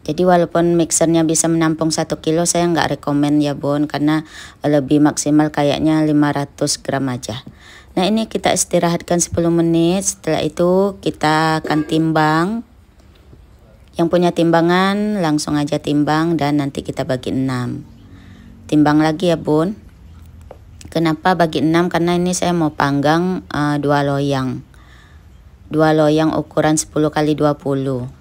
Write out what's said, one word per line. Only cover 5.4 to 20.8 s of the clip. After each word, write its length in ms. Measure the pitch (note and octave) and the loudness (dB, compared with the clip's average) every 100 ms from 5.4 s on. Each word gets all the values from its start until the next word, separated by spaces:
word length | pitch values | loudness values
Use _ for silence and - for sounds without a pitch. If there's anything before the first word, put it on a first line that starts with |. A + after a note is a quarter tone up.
| D3+ | 2
kayaknya 560 | D3 C#3+ C#3 D3+ D#3 | 0 0 0 0 2
lima 320 | D#3 D3 D3 C#3+ | 2 2 0 -2
ratus 400 | C#3+ - D3 - | -6 -4 -4 -4
gram 240 | - C3+ C3+ | -4 -4 -4
aja. 320 | B2 - A#2+ - - - - - - | -6 -8 -12 -12 -20 -20 -20 -8 -2
Nah, 80 | |
ini 240 | F#3 A3 A3 | 0 0 -2
kita 240 | F#3+ - | -2 0
istirahatkan 720 | - - F3 E3+ E3+ - F3 | 0 0 0 0 -2 -2 -2
sepuluh 240 | - - E3+ | 0 0 2
menit. 560 | E3+ E3 E3 E3 F#3+ | 2 2 2 2 0
Setelah 400 | G3 - - D#3 | -4 -6 -4 -2
itu 560 | D3+ - F3 F#3 G3+ G3 | -2 0 2 2 0 -2
kita 640 | D#3 D3+ D3+ D#3 D#3+ D#3+ | -6 -2 0 2 2 0
akan 240 | - D#3 D3+ | -2 -4 0
timbang. 720 | D#3+ D#3+ D#3 D#3 D#3 F3+ A3+ - - - _ - - - - - - - - - - | 0 0 2 2 2 0 -4 -10 -20 -20 _ -20 -20 -20 -20 -20 -20 -20 -20 -16 -4
Yang 120 | E3+ | 0
punya 240 | F3 F3 E3+ | 2 2 2
timbangan 880 | E3+ E3 E3+ F3+ F#3+ G3+ G#3+ G#3 | 2 2 2 2 2 0 -2 -2
langsung 320 | D#3+ D3+ - D3 | 0 -2 -2 -4
aja 240 | D3 D3 | -2 -4
timbang 560 | - D3 D3 D#3 E3 E3 | -2 -2 0 0 0 0
dan 240 | C#3+ D3 | 0 0
nanti 240 | C#3 - | -2 -6
kita 240 | - - C3+ | -8 -8 -4
bagi 240 | B2+ - | -4 -4
enam. 560 | C3 C3 B2+ A#2+ B2+ - - - - - - - - - | -4 -2 -4 -6 -8 -14 -20 -20 -20 -20 -20 -20 -20 0
Timbang 320 | D3+ D3 D3+ | 2 4 4
lagi 320 | D#3 D#3 F#3 | 2 0 0
ya, 80 | D#3+ | 0
Bun. 400 | - D3+ E3+ A3 - - - - - - - - - - | 0 0 0 -6 -16 -20 -20 -20 -20 -20 -20 -20 -20 -20